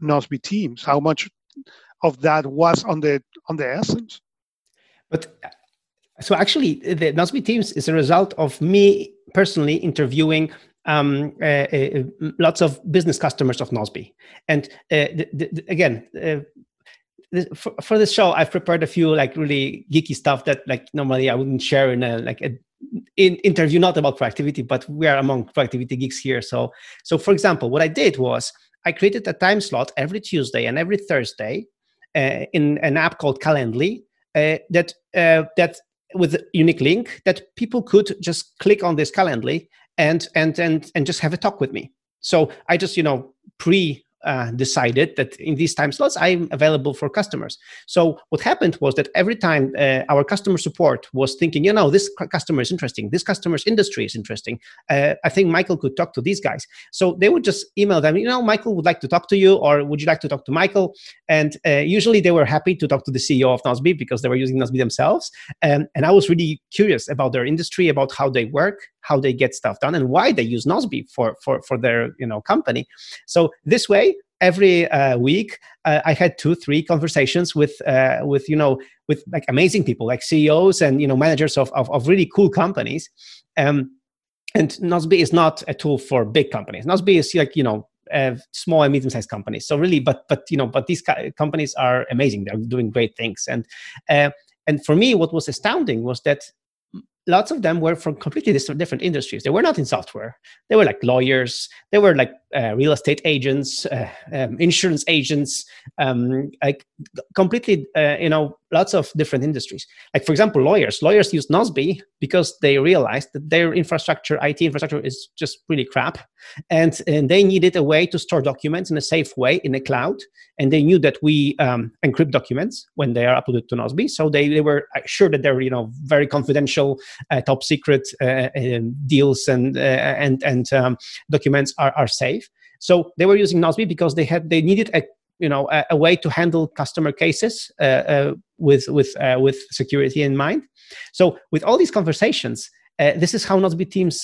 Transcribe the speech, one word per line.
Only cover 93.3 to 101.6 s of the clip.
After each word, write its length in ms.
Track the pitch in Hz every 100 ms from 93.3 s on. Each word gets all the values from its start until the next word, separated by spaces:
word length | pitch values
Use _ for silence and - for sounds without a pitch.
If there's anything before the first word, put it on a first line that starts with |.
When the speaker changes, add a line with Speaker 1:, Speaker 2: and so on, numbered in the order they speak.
| - -
Speaker 2:
And, 160 | 123 113 - - - -
uh, 220 | 147 143 - _ _ -
and 180 | 147 -
for 100 | 156
me, 200 | 247 208
what 180 | 160
was 140 | 165 147
astounding 560 | 131 208 339 254 113
was 180 | 120 123
that 200 | 156 143 - _ _ _ _ - - _ -
lots 260 | 180 214
of 100 | 311
them 180 | 185 170
were 160 | 160 165
from 200 | 160 143
completely 380 | 147 311 -
dis-, 140 | 139 -
different 340 | 147 165 143
industries. 420 | 180 147 - -
They 60 | 131
were 120 | 175
not 180 | 330 254
in 60 | 135
software. 520 | 98 - 110 110 - _ - -
They 60 | 220
were, 100 | 185
like, 160 | 101
lawyers. 680 | 120 127 131 131 123 -